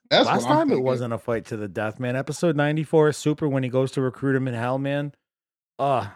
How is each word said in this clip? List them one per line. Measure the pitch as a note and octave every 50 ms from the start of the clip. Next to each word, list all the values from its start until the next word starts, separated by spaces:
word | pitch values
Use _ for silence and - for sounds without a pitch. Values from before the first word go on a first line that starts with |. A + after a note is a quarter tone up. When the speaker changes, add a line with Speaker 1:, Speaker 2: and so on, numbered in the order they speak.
| _ _
Speaker 1:
That's | - G3+ -
Speaker 2:
Last | - D3+ A3 -
Speaker 1:
what | B3+
I'm | D4
Speaker 2:
time | D#4 E4 C#4+
it | A3
Speaker 1:
thinking. | C3+ B2+
Speaker 2:
wasn't | C3 B2+ A#2+ B2 A#2 A#2
a | A2
fight | - - A#2 A2 -
to | - B2
the | G#2+ G#2 G2+
death, | E2+ A2+ G#2+ G#2+ G#2+ -
man. | B2+ B2 B2
Episode | C3 C3+ - D3 - - F3 D3+
ninety-four | D3 D3 D3 D3+ D#3 D#3 - - D#3+ D3+ D3+
of | D3
Super, | - - D3+ D3+ - D#3+ D3
when | C3+ C3+ C3
he | B2
goes | A#2 C3 C3+ C3 -
to | C#3+
recruit | C3+ B2+ - - C3+ C#3 C3+
him | C3+ C3+ C3
in | A#2+
Hell, | A2+ A#2 B2 C3 C3+
man. | C#3 C#3 C#3+ C#3+ D3 D3 - _ _ _ _ _ _ _ _ _ _ _ _ -
Uh, | C#3 C#3 C3+ A#2 G2+ G2+ -